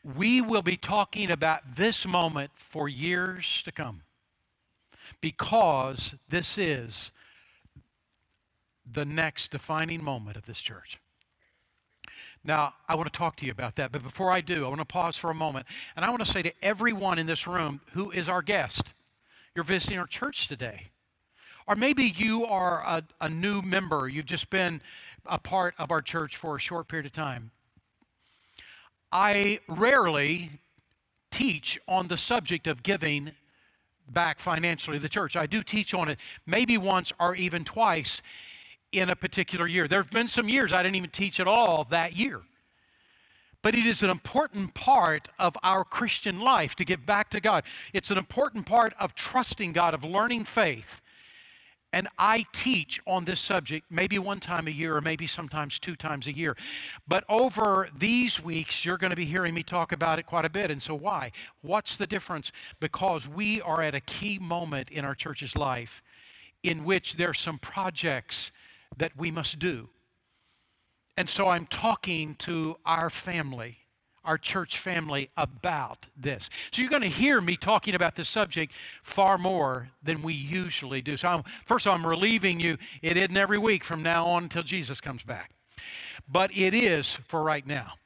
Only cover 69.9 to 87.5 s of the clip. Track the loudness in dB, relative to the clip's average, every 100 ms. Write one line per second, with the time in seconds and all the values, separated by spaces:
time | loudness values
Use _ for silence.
69.9 | _ _ _ _ _ _ _ _ _ _
70.9 | _ _ -4 -2 2 4 4 0 0 2
71.9 | 2 -2 -4 -4 -6 -4 -2 -4 -4 -2
72.9 | 0 0 -4 -4 -4 -4 -6 -12 -14 _
73.9 | _ _ _ -2 -2 0 -4 -4 -6 -2
74.9 | -4 -2 -4 -4 -2 -4 -2 -2 -2 -6
75.9 | -10 -18 -8 -6 -6 -8 -12 -6 -2 2
76.9 | 2 2 2 4 6 4 0 4 4 4
77.9 | 2 2 0 -2 0 0 0 -4 -6 -18
78.9 | -16 -4 4 6 6 2 2 2 0 -8
79.9 | _ -4 -4 -4 -6 -4 -4 -2 -4 -4
80.9 | -4 -4 0 2 0 -2 -14 2 4 6
81.9 | 4 4 4 4 4 2 2 0 0 -8
82.9 | -6 2 2 4 4 4 4 4 2 0
83.9 | -2 2 2 4 2 0 -6 -4 -4 -4
84.9 | -8 -10 -12 -10 -12 -12 _ _ -18 -16
85.9 | -14 -14 -16 0 2 4 4 4 6 4
86.9 | 4 0 -6 -4 0 2